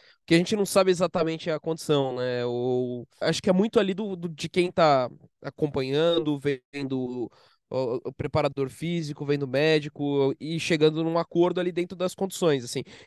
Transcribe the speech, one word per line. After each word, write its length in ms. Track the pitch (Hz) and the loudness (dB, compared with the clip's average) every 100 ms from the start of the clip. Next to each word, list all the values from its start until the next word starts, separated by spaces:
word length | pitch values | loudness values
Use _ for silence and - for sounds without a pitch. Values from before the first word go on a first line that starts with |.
| _ _ | _ _
Porque 140 | - 170 | 2 2
a 20 | |
gente 180 | 180 208 | 4 0
não 100 | 196 | 2
sabe 240 | 202 190 | 4 4
exatamente 600 | 175 175 185 165 160 180 | 4 0 0 -2 -2 -4
a 80 | 156 | -4
condição, 560 | 165 165 - 147 135 123 | -4 -4 0 2 2 -2
né? 300 | 127 123 123 | -2 -2 -2
Ou... 600 | 120 123 127 123 123 120 _ | -2 0 0 -2 -6 -12 _
Acho 220 | 143 165 | -2 0
que 60 | 208 | 2
é 40 | |
muito 240 | 185 220 226 | 2 2 2
ali 160 | 196 | 0
do, 220 | 190 214 180 | -2 -6 -8
do, 140 | 175 | -10
de 180 | 147 165 | -8 -4
quem 240 | 185 180 | -2 0
tá 400 | 185 160 135 123 - - _ | 2 4 4 2 -6 -20 _
acompanhando, 960 | 143 - 151 139 131 143 170 170 151 143 | -14 -4 -2 -2 0 2 2 2 0 -2
vendo 880 | 143 135 - 143 135 131 127 123 113 - _ _ _ | -2 -4 -6 -8 -4 -4 -4 -6 -8 -10 _ _ _
o, 400 | 131 127 127 - | -4 -2 -4 -6
o 40 | |
preparador 560 | - 147 160 143 135 131 | -8 -4 0 0 -2 -6
físico, 560 | - 160 175 147 147 143 | -6 -4 -4 -4 -6 -2
vendo 180 | 143 | -2
o 40 | 139 | 0
médico 880 | 131 156 156 147 - 143 143 135 - | 2 4 2 0 -4 0 2 2 0
e 200 | 151 165 | -4 -4
chegando 440 | - 160 156 156 | 0 4 4 4
num 140 | 165 165 | 0 0
acordo 420 | 165 170 175 175 | 0 2 2 2
ali 120 | 180 | -2
dentro 240 | 170 180 180 | -2 -6 -4
das 160 | 180 - | -6 -4
condições, 480 | 190 - 175 139 | -6 0 0 2
assim. 200 | 120 139 - - | -2 -8 -8 -14